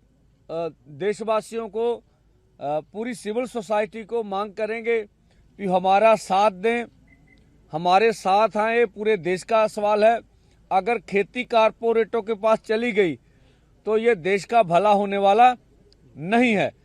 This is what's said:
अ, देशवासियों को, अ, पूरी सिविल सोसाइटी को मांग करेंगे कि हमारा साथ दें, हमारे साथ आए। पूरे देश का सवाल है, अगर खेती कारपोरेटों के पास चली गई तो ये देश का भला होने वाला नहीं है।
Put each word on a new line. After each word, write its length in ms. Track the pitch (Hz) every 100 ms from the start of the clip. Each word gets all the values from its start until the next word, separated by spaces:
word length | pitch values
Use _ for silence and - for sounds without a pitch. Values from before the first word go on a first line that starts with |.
| _ _ _ _ -
अ, 180 | 160 165 143 -
देशवासियों 800 | 143 190 208 220 220 - 226 226
को, 260 | 220 233
अ, 60 | 226 _ _ _ _ _ -
पूरी 520 | 139 151 - 196 240
सिविल 300 | 220 202 214
सोसाइटी 600 | 254 240 185 214 214 226
को 180 | 190 233
मांग 300 | 208 196 214
करेंगे 500 | 190 214 226 220 233 208 _ _ _ _ -
कि 60 |
हमारा 500 | 196 185 185 196 220
साथ 360 | 214 - 190 208
दें, 340 | 185 214 240 233 _ _ _ _ _ _ _ _
हमारे 400 | 151 175 185 226
साथ 440 | 214 196 196 220 208
आए। 280 | 214 233
पूरे 320 | 233 - 214 214
देश 260 | 156 185
का 240 | - 226 214
सवाल 380 | - 208 214
है, 160 | 214 233 - _ _ _ -
अगर 260 | 185 190 233
खेती 460 | - 196 202 247
कारपोरेटों 760 | 247 233 220 - 226 226 214 233
के 120 | 202
पास 240 | 214 220 220
चली 340 | - 220 240
गई 260 | 202 185 131 _ _ _ _ _ _ -
तो 120 | 220
ये 160 | 226
देश 300 | 214 165 202
का 180 | - 233
भला 280 | 190 170 208
होने 280 | 202 202 196
वाला 360 | 196 208 247 247 _ _ _ _ _ -
नहीं 360 | 160 233 247
है। 200 | 202 135 -